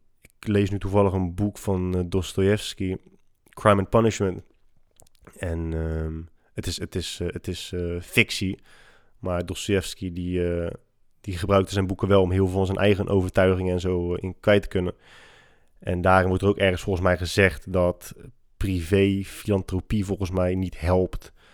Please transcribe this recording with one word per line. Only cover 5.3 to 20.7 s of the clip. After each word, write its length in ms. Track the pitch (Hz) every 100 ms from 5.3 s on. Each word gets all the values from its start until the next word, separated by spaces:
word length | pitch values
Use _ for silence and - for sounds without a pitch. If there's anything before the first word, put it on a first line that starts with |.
| -
En, 340 | 90 82 82
ehm, 480 | 80 80 80 80 80 82 _ _
het 140 | - -
is, 140 | -
het 140 | -
is, 260 | 92 - -
eh, 80 | 87
het 180 | 85 -
is, 240 | 87 -
eh, 260 | 90 87 87
fictie. 580 | - 117 - - 95 - _ - _ _ _ _
Maar 280 | 95 87 90
Dostoevsky 640 | 90 - 95 - - 92
die, 420 | 85 90 90 87
eh, 160 | 87 85 - _ _ _ _
die 160 | - 87
gebruikte 360 | 92 98 92
zijn 140 | 98 92
boeken 220 | 92 95
wel 140 | 98
om 80 | 90
heel 160 | 92 95
veel 100 | 95
van 100 | 95
zijn 120 | -
eigen 300 | 101 95 87
overtuigingen 640 | 98 90 98 92 92 92
en 80 | 90
zo, 340 | 90 90 87
eh, 80 | 87
in 180 | 92 -
kwijt 220 | - 101
te 60 | -
kunnen. 260 | 95 90 - _ - - - _ _ _ _
En 220 | - 90
daarin 280 | 92 92 92
wordt 140 | 95
er 60 | 98
ook 100 | 98
ergens 240 | 95 90
volgens 220 | - 90
mij 120 | 92 87
gezegd 560 | 87 - 95 - -
dat 420 | 90 90 - - - - - _ _
privé 680 | 98 90 80 98 98 98
filantropie 800 | 95 - - 98 - 92 - 107
volgens 260 | 95 92 90
mij 240 | 92 90
niet 260 | 92 92